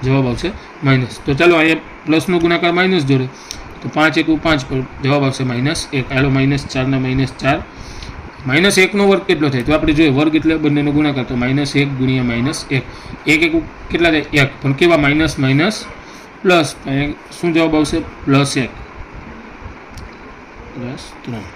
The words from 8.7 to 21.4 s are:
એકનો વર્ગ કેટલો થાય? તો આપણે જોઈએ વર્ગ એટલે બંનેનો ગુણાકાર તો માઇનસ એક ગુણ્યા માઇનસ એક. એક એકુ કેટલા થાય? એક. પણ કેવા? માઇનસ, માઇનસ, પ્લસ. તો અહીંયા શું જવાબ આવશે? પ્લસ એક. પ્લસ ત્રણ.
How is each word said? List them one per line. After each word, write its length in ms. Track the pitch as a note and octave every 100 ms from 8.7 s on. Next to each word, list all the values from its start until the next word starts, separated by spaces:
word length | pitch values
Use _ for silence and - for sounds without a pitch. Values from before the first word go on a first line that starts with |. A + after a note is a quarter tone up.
| F#3+
એકનો 240 | F#3 G3+ G3+
વર્ગ 160 | G3 -
કેટલો 180 | E3 D3
થાય? 140 | C3+
તો 80 | A#2+
આપણે 200 | D3+ D#3 D3+
જોઈએ 140 | D#3+ C3
વર્ગ 160 | D#3 D#3
એટલે 180 | D#3 D#3+
બંનેનો 300 | D3+ D3 D3
ગુણાકાર 340 | D3 D3+ C3+ A#2
તો 40 | B2+
માઇનસ 300 | B2 C3+ C#3 -
એક 80 | C#3+ C3+
ગુણ્યા 300 | C3 C3 B2
માઇનસ 360 | A#2 B2+ D#3+ - C#3
એક. 80 | - - - - -
એક 100 | D#3 E3
એકુ 100 | D#3+ - - -
કેટલા 220 | E3+ E3+
થાય? 120 | D#3 C#3 D3
એક. 80 | C3+ -
પણ 140 | C#3 C#3
કેવા? 180 | E3+ E3
માઇનસ, 340 | C#3+ D3+ D#3 -
માઇનસ, 380 | C3 C3+ F3 G#3+ - - - - - -
પ્લસ. 260 | F#3+ B3 -
તો 160 | - -
અહીંયા 440 | C3+ D3 D3+ - -
શું 140 | F3
જવાબ 200 | D#3+ D#3+ D#3
આવશે? 180 | D3 E3 D3 -
પ્લસ 320 | - C#3 C#3 C#3+
એક. 60 | A2+ - - - - - - - - - - - - - - - - - - - -
પ્લસ 280 | - B2 C#3 - -
ત્રણ. 200 | - A#2